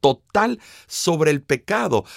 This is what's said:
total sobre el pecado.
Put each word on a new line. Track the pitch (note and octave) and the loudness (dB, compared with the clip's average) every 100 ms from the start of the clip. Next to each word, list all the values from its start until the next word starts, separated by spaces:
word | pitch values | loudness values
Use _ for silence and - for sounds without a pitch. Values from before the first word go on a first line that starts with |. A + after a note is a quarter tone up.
total | C#3 C3+ _ G#3 A3 A#3+ - - - | 0 0 _ 0 0 -2 -12 -20 -14
sobre | - - E3 D#3 | -6 -2 0 0
el | D3 | 0
pecado. | C#3 C#3 - G#3+ A3 A#2 - | -2 -4 -4 -4 -2 -2 -4